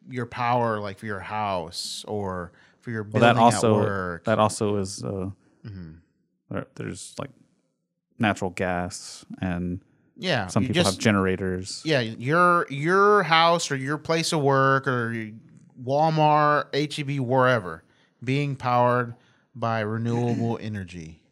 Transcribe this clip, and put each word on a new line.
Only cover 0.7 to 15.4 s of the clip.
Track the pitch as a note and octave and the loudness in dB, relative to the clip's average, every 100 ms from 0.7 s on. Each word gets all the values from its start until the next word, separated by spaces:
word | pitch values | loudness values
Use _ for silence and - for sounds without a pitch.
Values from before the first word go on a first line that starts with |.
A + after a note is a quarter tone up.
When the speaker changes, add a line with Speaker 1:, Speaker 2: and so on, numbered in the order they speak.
| G#2+ | -2
Speaker 1:
like, | G2+ G2 | -6 -10
for | A2 | -10
your | G2+ | -8
house | F#2 G#2+ G#2 F#2+ E2 - - - - | -8 -4 -2 -2 -6 -10 -10 -10 -8
or | G#2+ G2 F2+ F2 - _ _ | -6 -4 -6 -8 -14 _ _
for | - | -10
your | A2+ | -8
Speaker 2:
Well, | G#2 G#2+ | -4 4
that | A#2 | 6
Speaker 1:
building | A#2+ | 8
Speaker 2:
also, | A#2 A2+ A#2 G#2 | 6 6 4 4
Speaker 1:
at | G#2 | 2
work. | G2 F2+ E2+ - | -2 -4 -6 0
Speaker 2:
that | A2 | 2
also | G#2+ - A2 G#2 | 2 2 0 0
is, | F#2+ G2+ | -4 -6
uh, | A#2+ G2 F#2 G2 _ _ A#2 | -8 -6 -8 -10 _ _ -16
Speaker 1:
Mm-hmm. | G2 E2+ E2 _ _ _ _ _ | -16 -16 -20 _ _ _ _ _
Speaker 2:
there, | - - - | -10 -10 -10
there's, | A2 F2+ - - | -12 -12 -14 -12
like, | - _ _ _ _ _ _ _ _ - | -14 _ _ _ _ _ _ _ _ -2
natural | A2 G2 F#2+ | 0 0 -4
gas | F2+ F#2 F2 F2 - - - - - | -4 -4 -2 -4 -8 -14 -18 -18 -8
and | F#2+ F2 F2+ F2+ - _ _ - | -4 -4 -4 -6 -10 _ _ -10
Speaker 1:
Yeah, | F#3 C3+ F#2 | -4 -2 -2
Speaker 2:
some | A2+ | -2
Speaker 1:
you | C3 | 0
Speaker 2:
people | D3+ | 2
Speaker 1:
just | C3 F#3 | 2 2
Speaker 2:
have | |
generators. | A#2 G2+ F#2+ F#2 F#2+ F#2 F#2 - | 2 2 2 0 -2 -6 -8 -8
Speaker 1:
Yeah, | D#3 C#3+ | -2 0
your, | A2+ A2 A#2+ E3 F3+ F3 - | -2 -6 -2 2 4 4 0
your | C3+ D3+ F#3+ G3+ G#3 | -4 0 4 6 4
house | E3 E3 E3+ E3+ - | 4 4 4 2 0
or | C3+ | -4
your | C3 D3+ | -4 -6
place | - E3 D#3+ | -2 -2 0
of | E3 | 2
work | C#3 C3+ C3+ C3+ C3 | 4 4 4 2 0
or | B2 A2+ A#2 A2 A2 | -2 -2 -4 -8 -12